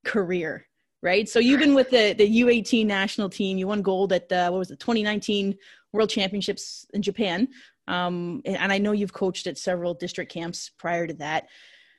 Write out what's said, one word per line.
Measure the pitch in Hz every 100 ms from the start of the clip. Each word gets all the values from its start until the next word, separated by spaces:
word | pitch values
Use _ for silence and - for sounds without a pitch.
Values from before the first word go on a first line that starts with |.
| -
career, | - 180 180 156 - - _ _ _
right? | 175 185 214
So | 233
you've | 240 277
been | 302 277
with | 254
the, | 247 214 190
the | 208
U | 226 240
eighteen | 240 202 233 214
national | 196 196 - 202
team. | - 196 190
You | 185
won | 208
gold | 196 185 190
at | 180 175
the, | 180 175
what | 185
was | 180
it, | -
twenty | - 233
nineteen | 208 208 - 202 196 196 - - _
World | 208 214
Championships | 226 190 208 190 196 - - - 208
in |
Japan. | 202 196 208 175 262 - - _ -
Um, | 180 180 180 175 165 -
and, | 190
and | 190
I | 196
know | 208
you've | 208 202
coached | - 196 180 -
at | 151
several | - 180 175 175
district | 175 - 175
camps | - 170 175 - -
prior | 165 170 170
to | 151
that. | 147 156 - - - - _